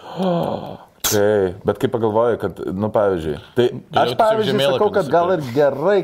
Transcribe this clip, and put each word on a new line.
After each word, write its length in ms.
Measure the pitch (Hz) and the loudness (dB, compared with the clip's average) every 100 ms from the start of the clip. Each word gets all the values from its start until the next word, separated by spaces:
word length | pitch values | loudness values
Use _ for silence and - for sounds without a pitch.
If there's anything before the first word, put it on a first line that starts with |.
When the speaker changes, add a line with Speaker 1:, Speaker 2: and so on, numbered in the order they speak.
| - 165 | -14 -6
Speaker 1:
<gasps> 640 | 185 170 - - - - - _ - | -2 -2 -2 -6 -10 -14 -20 _ -4
Kai, 460 | 104 104 104 95 92 - | 0 2 2 0 -2 -4
bet 140 | - | -2
kai 80 | 120 | -2
pagalvoju, 480 | 120 110 107 120 101 | -2 0 2 0 0
kad, 220 | 98 - 69 92 | -4 -6 -8 -4
nu, 140 | 107 | -2
pavyzdžiui, 500 | 117 101 90 80 73 - - | 0 0 0 -4 -8 -6 0
tai 80 | 120 | 0
Speaker 2:
Galėjau 380 | 120 - - | -2 -4 -2
Speaker 1:
aš, 60 | 123 | 0
Speaker 2:
tiesiog 100 | - | 2
Speaker 1:
pavyzdžiui, 320 | 220 220 208 | 2 2 0
Speaker 2:
žemėlapį 260 | 202 277 254 | 0 2 2
Speaker 1:
sakau, 120 | 208 | 2
kad 140 | 202 143 | 0 2
gal 220 | 165 175 | 2 2
ir 80 | 180 | 0
Speaker 2:
nusipirkt. 160 | 131 131 | 0 2
Speaker 1:
gerai, 400 | 143 127 170 202 | 2 2 2 2